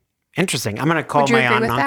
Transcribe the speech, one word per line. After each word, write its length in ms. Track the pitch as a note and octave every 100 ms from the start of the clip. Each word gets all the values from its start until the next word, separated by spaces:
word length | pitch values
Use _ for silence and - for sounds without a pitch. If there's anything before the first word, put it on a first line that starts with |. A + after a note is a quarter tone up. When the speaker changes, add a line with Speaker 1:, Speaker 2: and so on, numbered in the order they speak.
| _ _ _ -
Speaker 1:
Interesting. 440 | F#3 C3+ A2+ G#2
I'm 80 | C#3
gonna 160 | E3
call 180 | C#3 D3
Speaker 2:
Would 80 | C#3
you 60 | B2
Speaker 1:
my 60 |
Speaker 2:
agree 120 | B2+
Speaker 1:
aunt 60 | A#2+
Speaker 2:
with 80 | A#2
Speaker 1:
and 80 |
Speaker 2:
that? 60 | A#2+